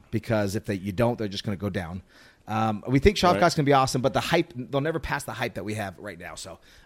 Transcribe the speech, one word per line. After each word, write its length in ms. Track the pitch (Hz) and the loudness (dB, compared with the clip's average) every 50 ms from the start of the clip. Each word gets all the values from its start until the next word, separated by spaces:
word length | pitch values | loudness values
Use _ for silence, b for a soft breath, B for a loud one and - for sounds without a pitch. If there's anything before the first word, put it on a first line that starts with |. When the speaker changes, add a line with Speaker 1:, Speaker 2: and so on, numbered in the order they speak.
| - _ | -12 _
Speaker 1:
because 460 | - 113 - - 117 107 104 101 95 | -6 -6 -2 0 0 0 0 0 -2
if 100 | 110 - | -4 -4
they, 100 | - 104 | -4 -6
you 160 | 95 87 101 | -4 -4 -6
don't, 260 | 95 85 120 117 120 - | -2 0 2 2 2 0
they're 80 | 113 104 | -4 -6
just 160 | 95 98 - | -6 -6 -6
gonna 120 | - 104 85 | -6 -4 -4
go 120 | 101 101 | -4 -4
down. 320 | 90 98 90 80 87 95 - b b b b b b b b - | -4 -4 -6 -6 -8 -10 -12 b b b b b b b b -6
Um, 360 | 107 110 110 110 107 104 - - | -2 0 0 0 0 -2 -2 0
we 120 | 127 139 | 2 6
think 160 | 135 - 170 - | 6 6 4 6
Shavkat's 240 | - 175 180 196 | 4 4 6 6
Speaker 2:
Right. 140 | 190 170 - | 4 4 4
Speaker 1:
gonna 100 | - 151 | 4 4
be 80 | 135 143 | 4 6
awesome, 280 | 135 131 127 - 131 | 6 4 4 0 0
but 120 | 117 135 - | 0 0 0
the 60 | 123 | 0
hype, 340 | 113 - - 170 165 - - | 0 2 2 0 0 0 -4
they'll 260 | 123 127 - - 143 | -10 -10 -4 -2 -2
never 180 | 135 156 165 160 | -2 -2 -2 -4
pass 240 | 131 - 143 143 - | -4 -4 -6 -6 -6
the 80 | - 117 | -8 -6
hype 200 | 113 123 117 95 | -6 -6 -6 -6
that 80 | - 92 | -6 -8
we 100 | 101 107 | -6 -6
have 220 | 107 104 98 90 - | -6 -6 -8 -8 -10
right 220 | - 104 95 82 | -14 -14 -14 -12
now. 160 | 87 82 78 | -14 -14 -14
So, 240 | - - 92 82 - b b b b b | -14 -14 -16 -16 -18 b b b b b